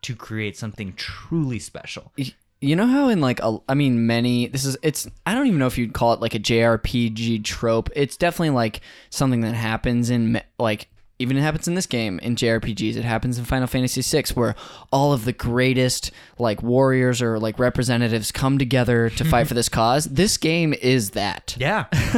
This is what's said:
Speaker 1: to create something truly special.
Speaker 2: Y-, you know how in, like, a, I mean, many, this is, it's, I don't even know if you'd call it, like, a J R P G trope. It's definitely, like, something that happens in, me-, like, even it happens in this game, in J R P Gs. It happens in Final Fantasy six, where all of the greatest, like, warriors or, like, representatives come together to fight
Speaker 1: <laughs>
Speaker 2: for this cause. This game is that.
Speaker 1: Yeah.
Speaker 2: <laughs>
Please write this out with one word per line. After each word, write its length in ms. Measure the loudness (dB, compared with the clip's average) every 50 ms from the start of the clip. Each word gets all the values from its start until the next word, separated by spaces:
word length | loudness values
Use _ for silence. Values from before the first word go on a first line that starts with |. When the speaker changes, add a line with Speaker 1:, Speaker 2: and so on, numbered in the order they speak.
| -12
Speaker 1:
to 120 | -12 -12
create 400 | -12 -10 -10 -6 -6 -6 -6 -6 -8
something 360 | -10 -12 -10 -8 -10 -10 -10
truly 640 | -10 -12 -12 -12 -14 -10 -6 -4 -2 -2 -2 -4 -6
special. 520 | -8 -12 -14 -16 -14 -14 -14 -16 -16 -14 _ -10
Speaker 2:
Y-, 160 | -8 -8 -10 _ _ _ _ _
you 140 | 0 2 2
know 120 | 4 4 4
how 220 | 4 4 4 4
in, 100 | 4 4
like, 200 | 2 2 0 0
a, 160 | 0 -2 -2 -2 -2 -2
I 60 | 0
mean, 320 | 2 4 4 4 4 2 2
many, 400 | 2 2 2 2 2 0 0 -2
this 160 | -2 -4 -4
is, 140 | -4 -4 -2
it's, 260 | -2 -2 -2 -2 -6 -10 -14 -10 -6
I 80 | -4 -2
don't 140 | 0 2 2
even 120 | 2 2
know 80 | 2 0
if 100 | 0 -2
you'd 160 | -4 -4 -2
call 200 | 0 2 2 2
it, 80 | 2
like, 140 | 0 -2 -2
a 40 | -2
J 240 | -2 2 2 4 4
R 140 | 4 4 2
P 320 | 0 -2 0 0 0 0
G 300 | -2 -2 -2 -2 -2 -2
trope. 500 | -2 -6 -6 -2 0 0 0 0 0 -2 -2
It's 200 | -2 -2 -2 0
definitely, 360 | 0 0 0 0 0 0 0
like, 300 | 2 2 0 0 -2 -6 -14 -18 -20 -20 -20 _
something 320 | -4 -2 0 2 2 0
that 140 | 0 -2 -2
happens 540 | -2 -2 -2 -4 -2 0 0 0 2 2 2
in, 240 | 2 2 2 0 0
me-, 80 | -2 -4 -8 _ -2
like, 280 | -2 -2 -2 -2 -6 -14 _ -20 -20 -20 _ _
even 180 | -2 0 0 2
it 40 |
happens 260 | 2 0 0 -2 -2 -2
in 80 | -2
this 100 | -2 -2
game, 340 | -2 -2 -2 -2 -2 -4 -4
in 160 | -4 -4 -2
J 140 | 0 0 0
R 100 | 0 0
P 140 | 0 -4 -4
Gs. 220 | -2 -2 -2 -2 -2
It 80 | -2
happens 320 | -2 -2 -2 -2 -2 -4 -4
in 80 | -4
Final 220 | -2 -2 0 0 0
Fantasy 340 | 0 0 0 0 -2 -2
six, 340 | -2 0 0 0 0 0 0
where 200 | 0 0 0 -2 -4 -10 -16 -20 -20 -6 -2
all 220 | 2 2 4 4 2
of 120 | 2 0
the 60 | -2 -4
greatest, 800 | -2 -4 -2 2 2 2 4 4 4 2 2 0 -2 -6 -8 -12 -14 -20 -20 -6 -2
like, 240 | 0 0 0 0 0
warriors 580 | 0 2 4 4 4 4 4 2 2 2 0
or, 160 | 0 0 0 0
like, 200 | -2 -2 -2 0
representatives 720 | 0 0 2 0 0 2 2 2 2 2 0 0 -2 -4
come 260 | -4 -2 0 0 2 2
together 520 | 2 2 2 2 2 4 4 2 2 2
to 120 | 0 -2 0
fight 220 | 2 2 2 2 2
Speaker 1:
<laughs> 20 |
Speaker 2:
for 40 | 0
this 160 | -2 -2 0
cause. 360 | 0 2 2 4 4 2 0
This 320 | 0 0 0 2 2 2 0
game 360 | 0 0 2 2 2 0 0
is 380 | 0 2 2 2 2 2 -2
that. 440 | -4 -4 -4 -4 -4 -6 -10 -12 -8 -6
Speaker 1:
Yeah. 260 | -4 -2 -2 -2 -4 -2
Speaker 2:
<laughs> 40 | -2 0 0 2 0